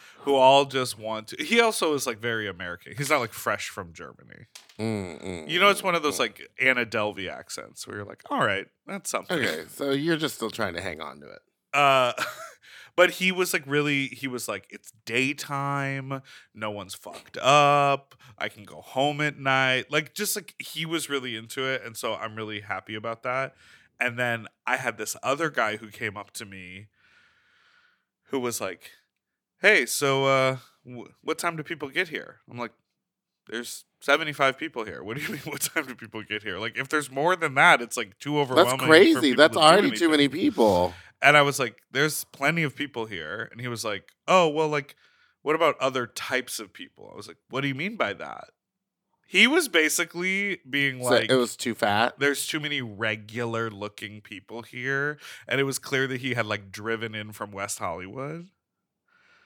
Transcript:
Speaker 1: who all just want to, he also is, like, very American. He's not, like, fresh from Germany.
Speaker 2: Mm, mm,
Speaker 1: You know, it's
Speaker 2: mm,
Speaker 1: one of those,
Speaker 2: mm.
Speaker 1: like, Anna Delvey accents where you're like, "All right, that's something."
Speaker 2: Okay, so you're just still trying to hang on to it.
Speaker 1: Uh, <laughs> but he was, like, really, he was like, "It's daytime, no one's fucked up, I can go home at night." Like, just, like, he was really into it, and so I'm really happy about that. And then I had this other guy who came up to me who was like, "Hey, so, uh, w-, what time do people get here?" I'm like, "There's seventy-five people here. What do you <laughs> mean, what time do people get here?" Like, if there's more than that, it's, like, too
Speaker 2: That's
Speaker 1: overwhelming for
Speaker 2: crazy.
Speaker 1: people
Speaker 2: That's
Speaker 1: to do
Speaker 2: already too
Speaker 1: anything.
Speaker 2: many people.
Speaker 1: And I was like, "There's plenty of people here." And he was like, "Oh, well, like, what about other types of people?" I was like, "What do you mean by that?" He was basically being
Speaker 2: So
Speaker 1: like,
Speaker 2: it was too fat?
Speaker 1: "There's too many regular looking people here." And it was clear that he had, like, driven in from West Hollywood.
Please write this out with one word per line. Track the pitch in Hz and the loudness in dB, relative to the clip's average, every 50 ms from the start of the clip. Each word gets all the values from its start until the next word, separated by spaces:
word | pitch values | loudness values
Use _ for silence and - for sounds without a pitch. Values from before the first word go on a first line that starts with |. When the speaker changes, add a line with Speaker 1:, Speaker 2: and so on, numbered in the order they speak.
| - - - - | -20 -20 -18 -6
Speaker 1:
who | - 139 143 | 0 2 4
all | 135 131 131 139 139 143 | 8 8 10 10 8 6
just | 135 131 135 127 120 - - | 4 2 -2 -2 -2 -4 -8
want | 107 107 110 110 110 - | -8 -8 -8 -8 -10 -12
to, | - - 151 | -10 -8 -4
he | 151 220 233 | 0 4 4
also | 233 226 220 - 190 165 151 | 4 4 4 2 0 0 0
is, | 139 - | 0 -2
like, | 131 117 104 | -4 -6 -4
very | 110 120 113 113 107 101 | -4 -4 -4 -2 -4 -6
American. | 92 85 92 87 87 85 - - - | -8 -8 -10 -10 -12 -12 -14 -14 -10
He's | 113 143 139 | -6 0 2
not, | 151 143 | 2 2
like, | 120 107 - | 2 -2 -6
fresh | - - 120 104 - - - | -6 -2 -2 -2 -2 -4 -8
from | - - 95 85 82 | -10 -10 -12 -12 -12
Germany. | 87 85 67 - _ - - 50 50 - _ - - - _ - - | -16 -16 -18 -18 _ -20 -20 -20 -20 -20 _ -20 -20 -20 _ -10 -6
Speaker 2:
Mm, | 107 113 110 104 95 90 82 - - | -4 -2 -2 -4 -4 -6 -10 -10 -10
mm, | 95 90 85 78 - | -8 -8 -8 -6 -4
Speaker 1:
You | 156 175 | 0 4
know, | 190 202 | 4 4
it's | 196 165 - | 4 2 0
Speaker 2:
mm, | |
Speaker 1:
one | 190 170 | 0 0
of | 170 151 | 0 0
those, | 147 98 | 0 0
Speaker 2:
mm. | 85 | 0
Speaker 1:
like, | 131 113 - - - - _ - | -2 -2 -4 -8 -20 -16 _ 0
Anna | 131 131 131 123 120 | 2 2 2 2 0
Delvey | 110 110 110 104 107 95 - 95 87 | -2 0 -2 0 -2 -2 -6 -8 -8
accents | 71 65 - - - - 55 - - - - | -8 -10 -12 -12 -12 -12 -14 -14 -16 -16 -14
where | - - 104 | -12 -10 -12
you're | 101 | -12
like, | 101 - - - - | -12 -14 -16 -10 -4
"All | 285 254 135 | -2 0 2
right, | 110 98 98 98 - _ _ _ | 2 2 0 -4 -8 _ _ _
that's | 285 196 202 - - | -12 -12 -10 -8 -6
something." | - 107 87 - 180 160 | -6 -6 -4 -2 -2 0
Speaker 2:
Okay, | 120 98 80 80 82 - | 0 0 -2 -4 -6 -10
so | - - 139 139 | -8 -6 -2 -2
you're | 139 139 147 170 165 | 0 0 0 0 0
just | 151 156 139 - | 0 0 -4 -4
still | - 113 110 | -4 -6 -6
trying | - - 110 95 85 | -4 -4 -4 -4 -4
to | 85 | -6
hang | 92 95 80 76 80 | -8 -8 -8 -10 -12
on | 73 69 73 | -12 -14 -16
to | 71 | -18
it. | 67 50 50 _ _ _ _ _ _ - | -20 -20 -20 _ _ _ _ _ _ 0
Speaker 1:
Uh, | 139 147 139 135 131 127 120 110 | 4 4 6 6 4 4 2 0
<laughs> | - - - - - - - - _ _ - - - - - - | -4 -6 -8 -8 -14 -16 -18 -20 _ _ -20 -20 -20 -20 -4 4
but | - 180 180 180 | 4 4 4 4
he | - 185 185 | 0 0 0
was, | 185 180 185 175 - | 0 0 0 0 0
like, | 175 143 | -4 -2
really, | 139 139 147 147 147 143 139 135 123 | 0 0 0 2 2 0 0 -2 -4
he | 117 117 139 | -6 -8 -8
was | 135 123 120 - - | -8 -6 -6 -6 -6
like, | 104 98 - _ | -6 -8 -8 _
"It's | - - _ - - _ - | -20 -20 _ -20 -20 _ -10
daytime, | - 113 120 131 135 147 143 - - 143 139 139 139 143 143 139 135 135 135 135 135 139 135 135 - - - - _ - | -4 0 0 0 0 -2 -4 -8 -8 -6 -6 -4 -4 -2 -2 -4 -4 -4 -6 -8 -8 -10 -10 -10 -14 -20 -20 -20 _ -14
no | 104 110 107 | -8 -8 -8
one's | 104 101 95 92 - | -6 -8 -10 -12 -14
fucked | - - - - - - - - - | -16 -16 -16 -16 -18 -18 -16 -10 -2
up, | - 123 143 147 147 143 143 143 143 143 139 139 - _ _ _ _ - - - | 2 4 6 6 6 6 6 4 4 4 2 0 -4 _ _ _ _ -20 -12 -8
I | - 110 | -8 -8
can | - - 104 | -8 -10 -20
go | - - - | -20 -20 -20
home | - - - 131 139 147 147 143 | -16 -8 -2 0 0 0 0 0
at | 151 147 147 139 | -2 -2 -2 -2
night." | 135 135 135 131 131 131 127 127 123 - | -2 0 2 2 2 2 0 0 -2 -2
Like, | 147 156 160 139 - | -2 -2 -2 -4 -6
just, | - 208 196 - | -6 -4 -4 -4
like, | 208 170 - - - | -6 -8 -12 -18 -18
he | - - - 151 160 | -16 -14 -10 -8 -6
was | 160 165 165 151 - | -4 -4 -4 -4 -2
really | 143 139 127 127 117 | -4 -4 -4 -4 -8
into | 110 113 113 - 135 131 | -8 -10 -10 -6 -4 -4
it, | 131 131 123 - | -2 -2 -4 -6
and | 117 113 | -10 -12
so | - - 117 107 | -6 -6 -4 -4
I'm | 87 - 113 107 | -4 -6 -8 -8
really | 110 110 107 107 104 | -8 -8 -8 -8 -10
happy | 101 101 98 95 - - 110 | -8 -6 -8 -8 -8 -10 -10
about | 107 104 113 113 - - | -8 -8 -8 -8 -8 -6
that. | 127 123 131 135 135 _ _ _ - - - _ _ _ - | -6 -4 -4 -4 -6 _ _ _ -20 -20 -20 _ _ _ -4
And | 123 123 117 120 | -4 -4 -2 -2
then | 123 120 117 113 107 - _ _ - | -2 0 -2 -2 -6 -10 _ _ -4
I | 120 123 131 | -4 -2 -2
had | 131 123 110 | -2 -4 -4
this | 104 107 - - - - | -4 -6 -8 -8 -6 -2
other | 120 139 143 165 156 | -2 -2 -2 -2 -4
guy | 139 127 117 107 107 | 0 0 -2 -2 -2
who | 107 113 107 | -6 -10 -14
came | 98 - 120 107 95 | -14 -8 -8 -8 -8
up | 104 98 _ - | -8 -14 _ -14
to | - 117 | -14 -14
me | 98 95 95 92 90 90 95 104 104 _ _ _ _ _ _ _ _ _ _ _ _ _ _ _ _ _ _ _ _ _ _ _ _ _ _ _ - | -14 -16 -16 -16 -16 -16 -18 -18 -20 _ _ _ _ _ _ _ _ _ _ _ _ _ _ _ _ _ _ _ _ _ _ _ _ _ _ _ -6
who | - 135 | -4 -2
was | 123 120 113 - | -2 -2 -4 -4
like, | 110 95 92 - - - - _ _ _ _ _ _ _ _ _ _ _ _ _ | -6 -6 -8 -10 -18 -20 -20 _ _ _ _ _ _ _ _ _ _ _ _ _
"Hey, | - 196 214 175 123 | 4 4 4 4 2
so, | 113 - - 143 139 135 135 139 | 0 -2 -2 0 2 2 2 2
uh, | 135 135 135 131 131 131 131 - _ _ _ _ | 2 4 4 2 2 0 -4 -8 _ _ _ _
w-, | 123 123 120 101 - _ _ - | -18 -16 -16 -16 -18 _ _ -6
what | 139 160 160 | -6 -6 -4
time | - 175 165 | -4 -6 -4
do | 160 151 | -6 -10
people | - 170 143 151 139 | -10 -10 -10 -10 -8
get | 131 160 185 165 | -4 -4 -4 -4
here?" | 147 101 - - - _ _ - | -6 -12 -12 -12 -18 _ _ -16
I'm | 113 120 | -12 -10
like, | 120 110 _ _ _ _ _ _ _ _ _ _ _ _ _ _ _ | -10 -10 _ _ _ _ _ _ _ _ _ _ _ _ _ _ _
"There's | - - 117 120 - - - - _ _ _ | -10 -10 -10 -8 -10 -12 -16 -18 _ _ _
seventy-five | - - 143 156 160 151 147 - 143 135 131 - | 0 2 2 2 2 -2 -2 0 0 0 0 -2
people | - 165 - 120 110 | -8 -10 -8 -8 -10
here. | 107 82 64 69 | -8 -10 -12 -10
What | 101 117 143 | -10 -10 -8
do | 147 | -8
you | - | -8
<laughs> | - | -8
mean, | 147 - | -10 -10
what | 156 143 143 | -10 -8 -6
time | - - - 170 147 | -6 -6 -4 -6 -6
do | 131 123 | -6 -10
people | - 123 104 - 110 104 | -14 -14 -14 -12 -12 -8
get | - 107 107 101 | -6 -8 -6 -6
here?" | 107 90 90 | -6 -6 -6
Like, | 107 113 107 113 | -6 -6 -6 -6
if | 135 131 | -6 -2
there's | - 151 143 143 | -2 -2 -2 -2
more | 135 139 147 170 185 | -4 -2 0 0 0
than | 175 165 151 131 | 0 -2 -2 2
that, | 139 156 175 160 127 120 | 6 6 8 6 6 4
it's, | 113 - | -2 -6
like, | 123 113 98 95 - | -6 -6 -6 -8 -12
too | - 143 147 | -6 -2 0
Speaker 2:
That's | 147 143 123 | 0 2 4
Speaker 1:
overwhelming | 127 131 123 123 127 131 | 6 6 6 6 6 2
for | 135 | 6
Speaker 2:
crazy. | 151 156 165 202 320 320 131 | 8 10 10 10 10 8 6
Speaker 1:
people | 123 139 123 | 4 4 6
Speaker 2:
That's | 113 147 160 160 | 8 6 6 6
Speaker 1:
to | 185 | 8
do | 156 | 8
Speaker 2:
already | 151 170 202 202 139 | 8 8 8 6 4
too | 110 110 175 | 2 2 2
Speaker 1:
anything. | 165 | 4
Speaker 2:
many | 156 147 143 139 | 4 6 4 4
people. | 135 165 196 302 220 - 117 107 95 87 90 90 - - - - _ - - | 2 0 0 0 4 4 6 6 6 6 4 2 -2 -6 -20 -20 _ 2 4
Speaker 1:
And | 139 147 | 6 8
I | 147 143 | 8 6
was | 143 135 139 | 4 2 0
like, | 135 117 - _ _ _ | -2 -4 -4 _ _ _
"There's | - 135 147 156 147 - - | -2 0 0 0 0 -4 -8
plenty | _ _ - 139 147 160 170 160 | _ _ -2 -2 0 0 0 -2
of | 143 - | -2 -4
people | - 143 143 - 120 113 | -6 -10 -8 -6 -8 -8
here." | 107 104 85 78 76 87 107 113 104 - | -8 -8 -10 -10 -10 -10 -10 -10 -12 -12
And | 113 | -12
he | 123 123 | -10 -8
was | 120 110 107 | -8 -6 -6
like, | 110 104 98 - _ _ _ - | -6 -6 -6 -10 _ _ _ -2
"Oh, | - 170 185 175 160 | 2 4 4 4 4
well, | 147 156 160 156 | 2 0 0 0
like, | 151 147 139 139 - _ _ _ _ _ _ _ _ _ - | 0 -2 -4 -6 -16 _ _ _ _ _ _ _ _ _ -4
what | 143 156 | -2 0
about | 160 165 151 - - | 2 2 2 2 2
other | 135 135 127 131 120 | -2 -2 -2 -2 -4
types | 117 - - - - 135 127 120 - - - | -6 -8 -10 -8 -4 -4 -4 -4 -4 -8 -10
of | 110 92 _ | -10 -12 _
people?" | - 90 - _ - 50 50 50 | -18 -18 -18 _ -20 -20 -20 -18
I | |
was | - 104 104 | -16 -16 -18
like, | 85 _ _ - | -18 _ _ -8
"What | 120 131 | -6 -4
do | 139 139 | -4 -4
you | 135 | -4
mean | 131 160 202 233 | -4 -6 -8 -4
by | 196 123 104 98 | -4 -4 -4 -4
that?" | 87 80 69 55 - - - _ _ _ _ _ _ _ _ _ _ _ _ _ _ _ | -6 -10 -12 -12 -14 -16 -18 _ _ _ _ _ _ _ _ _ _ _ _ _ _ _
He | _ - 185 214 | _ 4 6 6
was | 247 285 370 330 240 | 6 6 4 2 4
basically | 170 165 156 151 - - 170 165 - 170 175 185 190 196 202 202 185 - _ 135 | 4 4 4 4 2 0 -2 -2 -4 -6 -4 -2 -2 -2 -2 -4 -4 -8 _ -6
being | 127 143 139 139 131 127 127 | -2 0 0 0 -2 -2 0
Speaker 2:
So | 123 | 4
Speaker 1:
like, | 131 113 113 117 | 4 4 4 4
Speaker 2:
it | 131 | 4
was | 131 123 113 - | 2 2 0 -2
too | - - 131 113 | -6 -4 -4 -2
fat? | - - 104 101 104 117 123 - - | 0 2 2 4 4 2 2 0 0
Speaker 1:
"There's | 135 143 139 - - - | 0 0 0 0 -4 -4
too | - 156 | -4 -6
many | 147 151 147 143 127 | -4 -4 -6 -6 -6
regular | 113 104 98 113 110 107 110 107 104 107 117 120 117 113 113 113 113 | -8 -8 -6 -4 -4 -4 -4 -8 -10 -6 -6 -4 -2 -2 -2 -4 -4
looking | 104 98 104 104 - - 117 104 104 107 101 | -6 -8 -10 -10 -10 -10 -14 -14 -14 -16 -18
people | - 107 92 - - 107 117 113 | -16 -16 -16 -16 -14 -14 -14 -14
here." | - - 123 123 135 139 139 143 147 147 143 - - - - - | -14 -12 -10 -6 -4 -4 -2 -2 -4 -6 -8 -14 -18 -18 -14 -6
And | - 120 135 | -2 0 0
it | 139 | 0
was | 139 131 - | 0 -2 -6
clear | - - 135 131 135 131 | -6 -2 0 0 0 0
that | 131 123 | -2 -4
he | 123 131 120 | -4 -4 -2
had, | 120 110 | -2 -2
like, | 104 107 101 98 98 95 | -2 -4 -6 -8 -12 -16
driven | - 104 113 113 110 113 113 107 | -10 -6 -6 -6 -6 -6 -8 -8
in | 107 107 107 107 | -10 -12 -12 -12
from | - 110 101 101 | -12 -12 -12 -8
West | 98 98 101 - - | -8 -8 -8 -8 -6
Hollywood. | 110 92 82 87 92 95 110 131 135 143 156 170 170 196 _ _ _ _ _ _ _ _ _ _ _ _ _ _ _ _ _ _ _ | -6 -6 -6 -6 -10 -12 -10 -10 -10 -10 -10 -12 -14 -18 _ _ _ _ _ _ _ _ _ _ _ _ _ _ _ _ _ _ _